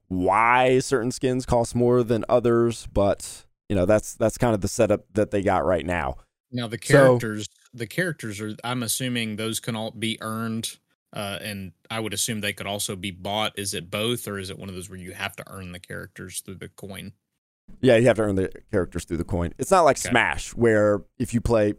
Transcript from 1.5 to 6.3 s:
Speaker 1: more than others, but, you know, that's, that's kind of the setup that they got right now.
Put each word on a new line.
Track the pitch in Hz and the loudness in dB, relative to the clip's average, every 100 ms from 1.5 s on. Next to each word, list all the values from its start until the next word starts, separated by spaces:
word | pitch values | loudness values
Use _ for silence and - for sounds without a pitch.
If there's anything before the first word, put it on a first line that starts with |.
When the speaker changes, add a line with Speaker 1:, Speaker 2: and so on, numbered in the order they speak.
| 123 117 | 0 0
Speaker 1:
more | 120 120 123 | 2 4 4
than | 113 117 - | 2 0 2
others, | 120 117 117 117 113 - | 2 4 4 2 0 -4
but, | - 101 - - - - _ - | 0 2 0 -4 -16 -20 _ -4
you | |
know, | 101 92 | 0 4
that's, | 107 - | 4 2
that's | - 113 - | -2 -2 2
kind | 123 | 0
of | 107 | 0
the | 101 | 0
setup | - 107 104 - | 0 2 2 0
that | 95 104 | -2 0
they | 104 | 0
got | 98 92 | 2 2
right | 73 90 | 2 0
now. | 76 87 67 64 - | 0 -2 -2 -6 -14